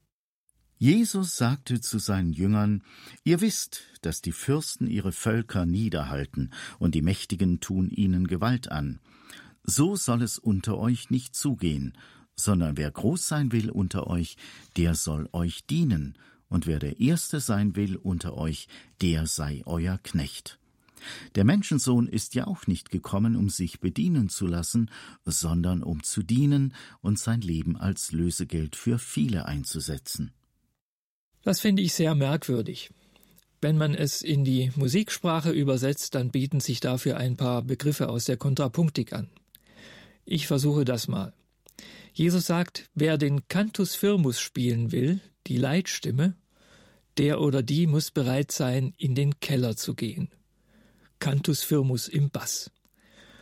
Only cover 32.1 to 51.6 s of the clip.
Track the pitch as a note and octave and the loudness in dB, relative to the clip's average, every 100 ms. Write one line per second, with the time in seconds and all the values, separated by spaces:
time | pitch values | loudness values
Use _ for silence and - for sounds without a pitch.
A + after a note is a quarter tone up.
32.1 | D3+ C#3 D3+ - B2 A2 - - _ _ | 4 2 0 0 -2 -2 -8 -14 _ _
33.1 | _ _ _ _ - D3 D#3 D3+ D3+ D3 | _ _ _ _ -2 2 2 2 0 -2
34.1 | - D#3+ C#3+ C3+ C3 C3 C#3+ B2+ F3+ G#3+ | -2 0 2 4 2 2 0 2 2 0
35.1 | - F3 D#3+ D#3+ D3 C#3 C3 C3 C#3+ - | -2 0 0 2 2 2 2 0 -2 -4
36.1 | C3+ B2 B2+ C#3 C#3 - A#2 C3 B2+ C#3+ | -2 0 0 0 0 0 -2 -2 0 0
37.1 | B2 B2+ A#2+ B2+ A#2+ B2+ C3 D3 C#3+ B2+ | 0 -2 0 0 0 -2 -2 -2 0 -2
38.1 | A#2 - B2 C#3 C3 C3+ E3 D#3+ - A2+ | -2 -2 0 0 0 0 2 0 0 -4
39.1 | A2 - _ _ - _ - - - - | -6 -8 _ _ -20 _ -20 -20 -20 -20
40.1 | _ - D#3 - C#3 D3 D3 B2+ A#2+ - | _ -4 -2 0 2 4 2 2 0 -2
41.1 | G2 F#2+ - _ _ _ - - - - | -4 -6 -12 _ _ _ -20 -20 -20 -10
42.1 | - E3 F3+ - E3+ E3+ - - D3+ D#3 | 0 2 2 2 0 0 -6 -8 0 2
43.1 | D#3 D3 C#3 - F3+ G#3+ - F3+ - G3+ | 4 2 0 0 0 0 0 -2 2 2
44.1 | G3+ C3+ A#2+ - - B2 A#2 A2+ B2 C3+ | 4 4 0 -4 -2 0 2 0 0 0
45.1 | F#3+ - _ - B2 C3 E3+ F3 - - | 0 -4 _ -4 0 2 0 0 -4 -2
46.1 | B2+ F3+ - _ _ _ - - _ _ | 2 2 0 _ _ _ -20 -20 _ _
47.1 | - C#3+ D3 D3 C3+ A#2+ D3 E3+ D3 - | 0 2 2 2 2 2 2 4 2 0
48.1 | D#3 B2 C3 C#3+ - B2+ C3 C3 - C#3 | 0 2 2 0 0 0 0 -2 -2 0
49.1 | B2+ C#3+ - - C3 A#2+ A2 - A#2+ A2+ | 2 2 0 0 0 0 -2 -6 -4 -4
50.1 | - - _ _ _ _ _ _ _ _ | -4 -8 _ _ _ _ _ _ _ _
51.1 | - C#3+ C#3 - C#3 | -4 0 0 2 0